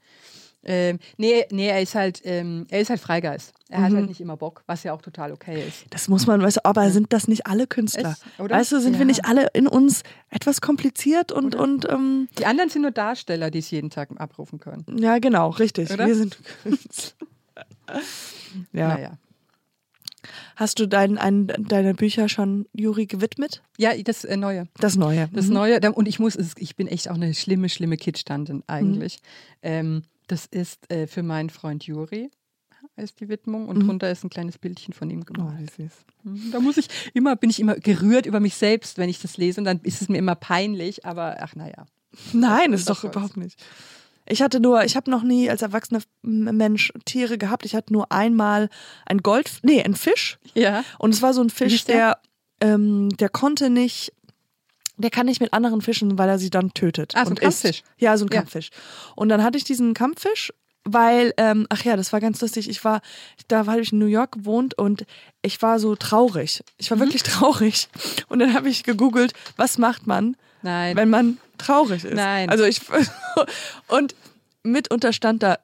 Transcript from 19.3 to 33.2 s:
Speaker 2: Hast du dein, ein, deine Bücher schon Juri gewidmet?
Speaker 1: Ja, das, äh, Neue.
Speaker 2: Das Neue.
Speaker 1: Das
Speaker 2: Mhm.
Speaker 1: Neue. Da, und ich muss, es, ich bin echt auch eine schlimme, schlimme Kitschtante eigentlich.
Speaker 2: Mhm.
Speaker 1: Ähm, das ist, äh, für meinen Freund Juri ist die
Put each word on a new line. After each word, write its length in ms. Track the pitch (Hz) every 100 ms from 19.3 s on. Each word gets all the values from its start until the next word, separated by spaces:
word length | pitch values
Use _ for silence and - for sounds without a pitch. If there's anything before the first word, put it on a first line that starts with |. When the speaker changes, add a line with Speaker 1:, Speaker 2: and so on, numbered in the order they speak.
| _ _ _ _ _ _ _ - _ - - - -
Speaker 2:
Hast 240 | 214 -
du 80 | 208
dein, 300 | 202 196 208
ein, 300 | 196 202 190 -
deine 340 | 208 202 190
Bücher 360 | 185 214 226 208
schon 360 | - 196 202 202
Juri 320 | - 214 214 208
gewidmet? 560 | 190 220 - 294 - _ -
Speaker 1:
Ja, 140 | 220 -
das, 200 | 202 220
äh, 140 | - 196
Neue. 300 | 196 190 175 -
Speaker 2:
Das 160 | 208 190
Neue. 340 | 151 160 160
Speaker 1:
Das 140 | 190 190
Speaker 2:
Mhm. 60 |
Speaker 1:
Neue. 260 | 233 214 233
Da, 100 | 208
und 180 | 214 214
ich 100 | -
muss, 160 | 220 -
es, 180 | 170 -
ich 180 | 180 -
bin 120 | 185
echt 220 | 170 -
auch 60 | 170
eine 180 | 170 156
schlimme, 340 | - 190 185
schlimme 280 | - 165 156
Kitschtante 640 | - 156 - 143 147 139 -
eigentlich. 500 | 151 202 151 170 -
Speaker 2:
Mhm. 40 | _ - - _
Speaker 1:
Ähm, 420 | 165 160 160 160 156 _ -
das 180 | 175 -
ist, 420 | 185 175 - -
äh, 140 | 170 156
für 140 | -
meinen 260 | 170 156 160
Freund 340 | - 156 147 -
Juri 460 | 151 156 214 262 _ _ _ _ _ 294 -
ist 240 | 214
die 80 | -